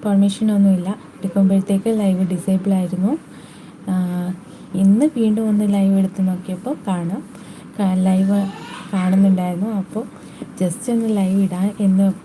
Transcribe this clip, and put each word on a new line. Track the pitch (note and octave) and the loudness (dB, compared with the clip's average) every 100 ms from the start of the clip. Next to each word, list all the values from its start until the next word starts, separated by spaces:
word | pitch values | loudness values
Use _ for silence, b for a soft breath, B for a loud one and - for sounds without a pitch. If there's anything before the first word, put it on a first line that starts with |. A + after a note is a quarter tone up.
പെർമിഷനൊന്നുമില്ല. | G#3+ G3+ G3+ G3 A3 G#3 G3 F#3 F3+ G#3+ - - | 2 2 2 2 0 4 4 4 0 -8 -10 -10
എടുക്കുമ്പോഴത്തേക്ക് | F#3+ G3 F#3+ G3 F#3+ G3 A3+ A3 | -4 2 4 2 2 -2 0 0
ലൈവ് | G3+ F#3 F#3 | 2 2 0
ഡിസേബിൾ | F3 E3+ F#3+ F#3+ F#3+ | -2 0 0 2 0
ആയിരുന്നു. | F3+ F3+ F#3+ D#4 - B B B B B - | 0 -2 -2 -2 -6 B B B B B -4
ആ, | F#3 F3+ F3+ F3 F#3 B B B F#3+ | -2 -2 -4 -6 -8 B B B 2
ഇന്ന് | F#3+ G#3 D4+ C#4 | 4 6 4 2
വീണ്ടും | A3+ G#3+ A3 | 0 2 0
ഒന്ന് | G#3 G#3 G3+ | 0 2 2
ലൈവ് | G3 G3 | 2 2
എടുത്ത് | F#3+ - F#3+ | 0 0 -2
നോക്കിയപ്പോൾ | F3+ - F3+ A#3+ D4 - | -2 -6 -8 -6 -6 -4
കാണാം, | F3+ E3+ G#3 - B B B B - | -4 -4 -6 -10 B B B B -4
ക-, | G3 F#3 F#3 | -2 2 2
ലൈവ് | F#3+ F#3+ G3+ G3 - - - - | 2 2 0 -2 -6 -14 -16 -6
കാണുന്നുണ്ടായിരുന്നു. | G3 F#3 F#3+ G3 F#3 F3+ F3 G#3 G#3+ | -2 0 4 4 4 0 -4 -4 -4
അപ്പോൾ | - G#3 B3 B B B B - | -6 -8 -10 B B B B -4
just | F3+ E3+ - A#3 | -4 -4 -4 -2
ഒന്ന് | A3+ G#3+ | 0 0
ലൈവ് | F#3 F#3+ G3 | 2 2 0
ഇടാം | F3+ G3 - G3+ | 0 -2 0 2
എന്ന് | F#3+ G3 F#3 | 4 2 0